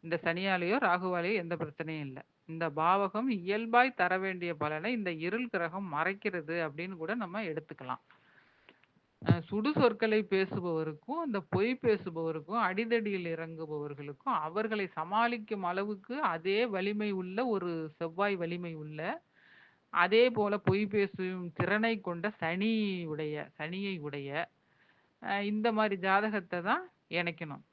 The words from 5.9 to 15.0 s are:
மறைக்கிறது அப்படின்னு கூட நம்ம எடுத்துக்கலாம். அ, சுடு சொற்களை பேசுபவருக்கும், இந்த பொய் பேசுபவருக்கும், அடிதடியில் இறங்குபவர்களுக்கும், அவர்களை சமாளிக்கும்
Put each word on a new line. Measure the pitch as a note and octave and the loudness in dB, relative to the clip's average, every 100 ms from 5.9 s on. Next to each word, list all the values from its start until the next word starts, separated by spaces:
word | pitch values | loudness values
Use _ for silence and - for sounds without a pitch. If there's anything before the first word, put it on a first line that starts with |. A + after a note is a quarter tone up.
மறைக்கிறது | D3 E3+ G3 G#3+ F3+ D3+ E3+ | 0 0 0 -4 -4 -4 -2
அப்படின்னு | D#3+ C#3+ F3+ F#3 | -2 -4 -8 -6
கூட | D#3+ A#3 | -4 -4
நம்ம | F#3+ F#3+ | -4 -4
எடுத்துக்கலாம். | G3+ D#3 D#3 - B2+ B2+ _ - _ - _ _ - _ _ _ _ _ | -4 -6 -8 -12 -8 -8 _ -20 _ -20 _ _ -20 _ _ _ _ _
அ, | - E3+ | 4 4
சுடு | D#3 G3+ A3+ | 4 0 0
சொற்களை | D4+ B3+ G#3+ A3 G#3+ G#3 | 6 4 6 2 2 2
பேசுபவருக்கும், | F#3+ F#3+ G3+ F3+ D#3+ D#3+ D3+ - D#4 D#4+ | 2 2 -2 -2 -2 -2 -6 -6 -4 -2
இந்த | G3+ D#3+ | -4 -2
பொய் | F3 A3 B3+ | 0 2 2
பேசுபவருக்கும், | A#3+ G#3 F#3+ E3 E3 D#3+ D3+ A3+ | 2 2 0 -4 -2 -4 -2 0
அடிதடியில் | G3 F#3 A3+ A#3 G#3 G3 E3+ | 0 0 2 0 2 -2 -2
இறங்குபவர்களுக்கும், | D#3+ E3 D#3+ D#3 D3+ D3 C#3+ C#3+ C#3 - G#3 | -4 -6 -8 -6 -6 -6 -8 -10 -6 -2 -2
அவர்களை | D#3 F3+ A3 G#3+ F#3 | 0 -2 -2 -2 -2
சமாளிக்கும் | - | -4